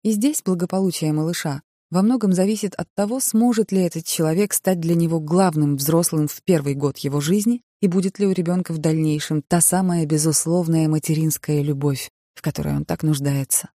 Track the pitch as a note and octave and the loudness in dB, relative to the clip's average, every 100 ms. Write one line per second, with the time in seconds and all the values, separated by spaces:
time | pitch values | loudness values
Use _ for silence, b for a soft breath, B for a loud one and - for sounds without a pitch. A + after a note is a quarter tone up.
0 | G#3+ G#3+ C4+ D4+ - F3+ F3 F#3+ F#3+ - | 0 2 0 0 -2 -2 -2 0 -2 0
1 | D#3 D3+ D#3 F3 D#3+ C#3 _ _ _ F3 | -2 0 -2 -2 -4 -8 _ _ _ 0
2 | G#3 B3+ G#3+ F3+ F#3+ G#3+ G3 - E3+ - | 2 2 2 2 2 0 -4 -6 -8 -4
3 | G#3 B3+ - A3 A#3+ A3 G#3 F#3+ F3+ E3 | -4 -2 0 2 2 2 0 0 0 -4
4 | - - D#3 E3 G3+ - - F#3 E3 E3+ | -6 -2 0 0 0 0 0 0 0 2
5 | E3 E3 D3+ F3+ F#3+ D3+ D3 C#3+ C#3 E3 | 2 0 0 2 2 2 2 2 2 2
6 | E3+ D#3+ D3+ - - E3+ C#3+ C#3 C#3+ - | 2 0 -2 -4 0 0 0 -2 -4 -4
7 | C#3+ C#3+ D3 G3+ G#3+ A#3+ _ _ G3+ F#3 | -4 -2 0 0 2 -2 _ _ 0 2
8 | F#3+ - G3 F#3+ E3+ F3+ F3+ E3 D#3+ D#3+ | -2 0 0 0 0 -2 -2 -2 0 2
9 | D#3 D3+ - D#3 - F3 - F3+ F#3 E3+ | 2 0 -2 -4 0 2 2 2 2 0
10 | D3+ D#3 D#3+ D3+ E3 F3 E3 E3 D#3 D#3 | 0 2 2 0 0 0 2 2 2 0
11 | - D#3 D#3+ - - D3 D3 C#3 D3 C3+ | 0 0 0 -2 -2 -2 0 0 -2 -2
12 | - _ _ - D#3 D3 D3 C#3+ D3 - | -8 _ _ -8 -6 -4 -4 -4 -4 -2
13 | D#3 D3 C#3+ C#3 C3+ - - | -2 0 0 -2 -2 -4 -4